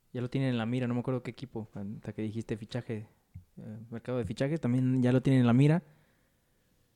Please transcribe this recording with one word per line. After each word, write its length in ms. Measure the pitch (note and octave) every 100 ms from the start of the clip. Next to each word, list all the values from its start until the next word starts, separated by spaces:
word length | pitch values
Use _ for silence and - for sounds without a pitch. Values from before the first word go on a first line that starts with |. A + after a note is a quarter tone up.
| _
ya 60 | B2+
lo 100 | B2
tienen 200 | C3+ C3+
en 80 | A#2+
la 60 |
mira, 220 | A2+ B2+ B2
no 80 |
me 60 | B2
acuerdo 220 | A#2 B2+
qué 100 | B2+
equipo, 360 | A2+ B2+ A#2 G#2
hasta 380 | - G2+ A2+ -
que 100 | G#2+
dijiste 340 | A2 A2 - A2
fichaje, 520 | G#2+ B2 - A2 G#2+ _ _ - - -
eh, 200 | A2+ A2 A2+
mercado 280 | A#2 - B2
de 60 |
fichajes, 360 | A2+ A2 C#3 D#3+
también 420 | B2 B2+ B2+ C3
ya 100 | B2
lo 80 | B2+
tienen 200 | C3 C3
en 60 | A#2+
la 60 |
mira. 300 | A#2+ D3 E3 - _ _ _ _ _ _ _ _ _ _